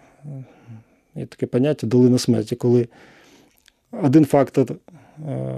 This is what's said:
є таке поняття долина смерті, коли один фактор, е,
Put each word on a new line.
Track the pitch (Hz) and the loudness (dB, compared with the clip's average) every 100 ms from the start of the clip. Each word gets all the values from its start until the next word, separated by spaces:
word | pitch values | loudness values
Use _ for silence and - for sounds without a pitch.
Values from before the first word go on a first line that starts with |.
| _ _ 147 135 123 _ 120 113 _ _ _ | _ _ -18 -18 -18 _ -20 -20 _ _ _
є | - 127 | -14 -14
таке | - 120 | -10 -4
поняття | 123 147 147 113 | -2 -2 -2 0
долина | 123 123 123 | 4 4 4
смерті, | - 113 107 120 | 2 0 -2 -4
коли | 123 123 117 _ - _ _ _ _ _ _ _ _ | 0 0 0 _ -20 _ _ _ _ _ _ _ _
один | 226 147 156 | -4 2 4
фактор, | 139 143 131 139 127 | 4 2 2 0 -2
е, | 160 _ 165 _ 156 151 131 131 | -4 _ -20 _ -16 -12 -10 -8